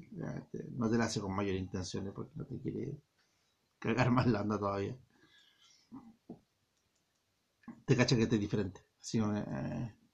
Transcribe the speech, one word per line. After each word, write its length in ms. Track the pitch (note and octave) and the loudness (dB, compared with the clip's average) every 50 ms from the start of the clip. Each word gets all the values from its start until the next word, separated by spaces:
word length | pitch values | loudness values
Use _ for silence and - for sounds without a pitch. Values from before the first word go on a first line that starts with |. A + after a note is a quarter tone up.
| - - | -16 -14
Ya, 360 | A3+ E3 - - F#2 F2+ - - | -10 -8 -8 -6 -8 -8 -10 -10
te, 140 | - - - - | -10 -10 -10 -8
no 180 | - - A2+ G#2+ | -4 0 0 2
te 80 | A#2 | 4
la 80 | A#2 A2+ | 2 2
hace 140 | A2 - A2 | 2 0 -2
con 160 | G#2 F#2+ F#2+ | -2 -2 -2
mayor 200 | G2+ G2+ G2 F#2 | 0 0 0 0
intenciones 580 | F#2 F#2 F#2 - F#2 F2+ - - G2+ G2 G2 - | -2 -2 -4 -4 -6 -6 -4 -6 -6 -6 -6 -8
porque 180 | - - - - | -10 -10 -10 -10
no 100 | - - | -10 -10
te 120 | - - - | -8 -8 -6
quiere 360 | - G#2 G2+ G#2 A#2 C3 D3 D3+ _ _ _ _ _ _ _ _ _ _ _ _ _ _ _ - | -6 -6 -4 -4 -6 -6 -8 -10 _ _ _ _ _ _ _ _ _ _ _ _ _ _ _ -6
cagar 320 | - A#2 A2 B2 A#2+ A#2+ | -2 0 2 4 4 4
más 160 | B2 B2+ B2 | 4 4 4
la 140 | B2 A2 G2+ | 4 4 2
onda 160 | G2+ G#2 G#2+ | 2 0 0
todavía. 400 | G2+ G2+ G2 G2+ G2 G2 G#2+ B2 - - _ _ _ _ - _ - _ _ _ _ _ - - _ _ - B3 C4+ A#3+ A3+ - _ _ - - - _ _ _ _ _ _ _ _ _ _ _ _ _ _ _ _ _ _ _ _ _ _ _ _ - - - - - | 0 0 0 0 0 -2 -4 -6 -8 -14 _ _ _ _ -20 _ -20 _ _ _ _ _ -20 -20 _ _ -18 -18 -18 -18 -18 -20 _ _ -18 -18 -18 _ _ _ _ _ _ _ _ _ _ _ _ _ _ _ _ _ _ _ _ _ _ _ _ -18 -18 -18 -4 2
Te 100 | - B2+ | 4 6
cacha 180 | A#2+ - - C3+ | 6 6 6 6
que 120 | A2 A2 | 4 4
te 80 | A2+ A#2+ | 4 4
es 60 | G#2 | 2
diferente. 400 | G2+ G2+ G#2 G#2 F#2+ F#2 - - _ _ _ _ | 2 2 0 0 0 0 -4 -10 _ _ _ _
Así 200 | - - - A2+ | -8 -2 0 2
como, 180 | G#2+ G#2 G#2 | 2 2 2
eh, 580 | G#2+ - - C3+ C3+ - - - - B2 A2 - _ _ _ | 0 -2 -4 -4 -4 -4 -4 -4 -4 -6 -6 -8 _ _ _